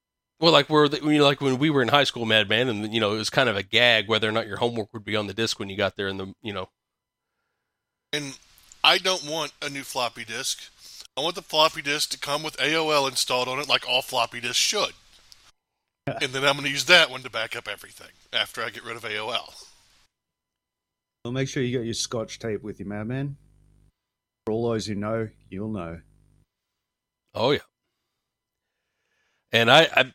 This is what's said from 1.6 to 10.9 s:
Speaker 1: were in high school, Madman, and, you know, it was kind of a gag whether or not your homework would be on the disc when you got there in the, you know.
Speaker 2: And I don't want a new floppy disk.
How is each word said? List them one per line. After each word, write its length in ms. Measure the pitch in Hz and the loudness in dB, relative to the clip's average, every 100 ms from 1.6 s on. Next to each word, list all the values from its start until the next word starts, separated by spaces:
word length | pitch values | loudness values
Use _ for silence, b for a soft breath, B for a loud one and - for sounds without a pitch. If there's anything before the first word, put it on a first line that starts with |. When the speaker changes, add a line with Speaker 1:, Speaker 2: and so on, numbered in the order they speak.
| 156 | 2
Speaker 1:
were 100 | 143 | 2
in 80 | 117 | 4
high 160 | 143 | 4
school, 220 | 135 123 113 | 2 -2 2
Madman, 420 | 110 101 107 127 | 2 4 0 0
and, 240 | 104 107 | -2 -2
you 80 | 113 | 0
know, 140 | 104 | 0
it 40 | 110 | 0
was 120 | 107 | -2
kind 180 | - 127 | 0 2
of 80 | 101 | 0
a 60 | |
gag 460 | 98 110 120 110 101 | 0 2 4 4 2
whether 200 | 110 107 | 0 0
or 40 | |
not 160 | 113 107 | -2 -4
your 100 | 104 | -2
homework 340 | 120 117 101 | -2 -2 -8
would 120 | 117 | -10
be 120 | 104 107 | -4 -4
on 120 | 101 | -4
the 40 | |
disc 240 | 95 113 - | -4 -4 -4
when 120 | 101 | -6
you 60 | 98 | -2
got 200 | 98 - | -2 -2
there 120 | 98 | -6
in 100 | 98 | -6
the, 160 | 95 90 | -8 -12
you 100 | 110 | -10
know. 160 | 98 92 _ _ _ _ _ _ _ _ _ _ _ _ _ _ | -10 -10 _ _ _ _ _ _ _ _ _ _ _ _ _ _
Speaker 2:
And 260 | 147 143 131 _ _ - - | -8 -8 -14 _ _ -20 -2
I 160 | 147 185 | 2 2
don't 260 | 185 185 | 0 -4
want 280 | 147 160 147 - | -4 -6 -6 -8
a 80 | 147 | -10
new 140 | 139 | -8
floppy 400 | 131 135 120 120 | -8 -4 -4 -4
disk. 460 | 110 113 131 - - _ B | -12 -8 -6 -8 -12 _ B